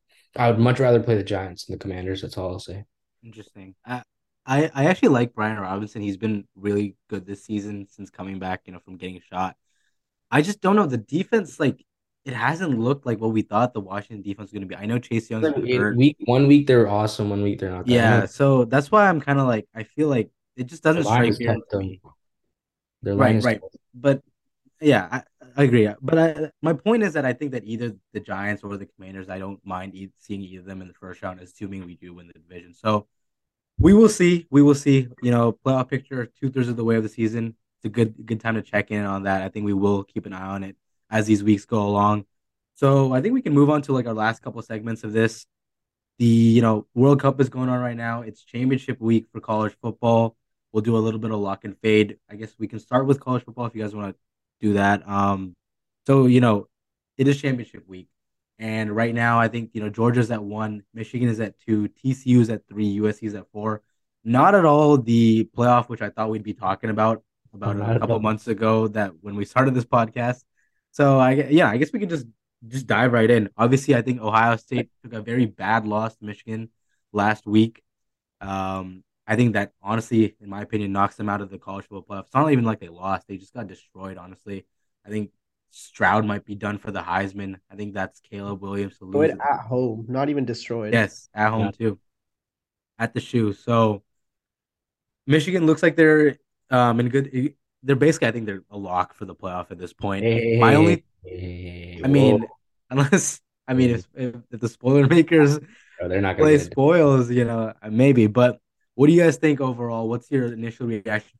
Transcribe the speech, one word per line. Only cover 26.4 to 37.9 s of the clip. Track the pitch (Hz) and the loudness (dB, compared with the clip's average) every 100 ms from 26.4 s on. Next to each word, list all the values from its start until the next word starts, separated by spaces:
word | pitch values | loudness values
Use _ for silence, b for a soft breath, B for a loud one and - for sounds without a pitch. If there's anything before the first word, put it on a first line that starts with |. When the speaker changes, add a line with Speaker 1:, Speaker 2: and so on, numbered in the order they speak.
| 151 _ | -10 _
Speaker 2:
my | 156 | -4
point | 160 208 233 | -2 0 0
is | 202 | 0
that | 151 135 | -2 -4
I | |
think | 123 147 | -4 -6
that | 123 104 | -8 -8
either | 113 120 98 _ | -8 -8 -10 _
the | 104 | -12
Giants | 104 98 101 104 | -10 -8 -6 -8
or | 101 101 | -10 -12
the | 98 | -14
Commanders, | - 95 95 95 | -20 -18 -16 -14
I | 95 | -12
don't | 95 98 98 | -12 -14 -14
mind | 90 98 92 | -12 -12 -16
e-, | 95 _ | -20 _
seeing | - 101 | -14 -14
either | 92 92 | -14 -18
of | 92 | -18
them | 95 | -18
in | 90 | -18
the | |
first | _ 92 90 | _ -20 -14
round, | 95 90 | -14 -14
assuming | 90 - 101 98 87 | -20 -16 -14 -14 -16
we | 85 | -20
do | 90 | -20
win | 87 87 | -20 -20
the | |
division. | 82 80 90 87 | _ _ -20 -20
So | 85 110 104 - _ _ _ _ _ _ - | _ -2 -2 -2 _ _ _ _ _ _ 2
we | 170 | 6
will | 202 220 | 8 6
see. | 214 175 175 - | 6 2 2 2
We | 139 | 6
will | 143 143 | 6 4
see. | 143 135 123 127 | 2 2 0 -4
You | 123 | 0
know, | 120 117 107 135 | 2 2 0 0
playoff | 131 127 | 0 -2
picture, | 131 - 131 117 | -6 -8 -10 -10
two-thirds | _ 135 135 120 | _ -4 -2 -2
of | 117 | -2
the | |
way | 113 113 | 0 0
of | |
the | 107 | -2
season. | - 113 113 113 - _ _ | -4 -4 -4 -6 -10 _ _
It's | |
a | |
good, | 113 | -6